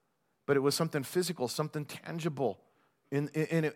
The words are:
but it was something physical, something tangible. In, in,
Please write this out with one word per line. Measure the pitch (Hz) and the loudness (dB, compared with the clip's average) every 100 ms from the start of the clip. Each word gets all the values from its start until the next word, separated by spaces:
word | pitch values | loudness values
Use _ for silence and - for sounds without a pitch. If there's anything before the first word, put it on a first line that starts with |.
| _ _ _ _ - | _ _ _ _ 2
but | 139 | 4
it | |
was | 139 | 4
something | 143 160 151 | 4 2 0
physical, | 127 180 175 170 127 | -2 0 -2 -2 -2
something | - 151 151 | -2 -4 -4
tangible. | 143 - - 165 160 139 127 95 _ _ _ _ _ | -8 -10 -8 -4 -2 0 -2 -2 _ _ _ _ _
In, | 139 147 | -2 0
in, | 156 156 165 156 | 0 0 2 0